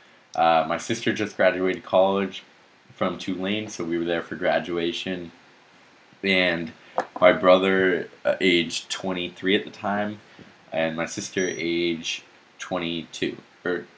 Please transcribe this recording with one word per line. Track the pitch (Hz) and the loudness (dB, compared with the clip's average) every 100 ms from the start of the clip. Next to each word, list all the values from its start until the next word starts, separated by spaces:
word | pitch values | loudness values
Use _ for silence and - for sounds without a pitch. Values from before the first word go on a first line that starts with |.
| - - _ | -20 -20 _
Uh, | - 82 82 80 | 0 4 4 2
my | 82 | -2
sister | - 117 - | -4 -4 -2
just | 107 101 - | -2 -4 2
graduated | 95 90 92 90 | 2 4 0 -2
college | - 95 95 98 98 - - - _ _ _ | 2 4 4 4 -2 -6 -16 -20 _ _ _
from | - 95 87 | -4 -4 -4
Tulane, | - 90 95 107 107 | -6 -4 -2 -4 -6
so | - | -8
we | 85 85 | -4 -2
were | 85 | 0
there | 85 | -2
for | 80 | -4
graduation. | 78 87 80 80 85 85 87 95 90 85 - - - _ - - - _ - | -4 0 0 0 -2 -2 -4 -6 -8 -10 -16 -20 -20 _ -20 -20 -20 _ -8
And | 98 92 90 85 82 - - - - - | 0 2 2 0 -4 -10 -8 -6 -6 4
my | 90 | 6
brother, | 87 92 92 95 95 92 85 - - | 6 6 6 6 4 2 2 -4 -4
uh, | - - | -2 2
age | 92 85 82 - - | 4 4 2 -4 -8
twenty-three | - 95 90 87 - 95 | -8 -4 -4 -6 -4 0
at | 101 | 0
the | - | 0
time, | - 104 104 104 107 - - - - - | -6 -4 -2 -4 -8 -16 -20 -20 -20 -8
and | - 80 80 | -2 -2 -2
my | |
sister, | 82 - - - 92 | -6 -6 -6 -2 -2
age | - 82 85 85 82 80 - - - _ _ | -2 -2 -2 -2 -2 -6 -10 -12 -20 _ _
twenty-two, | - 92 85 85 78 - 85 - - _ | -8 -6 -4 -6 -10 -6 -6 -6 -16 _
or | 90 87 - | -6 -6 -6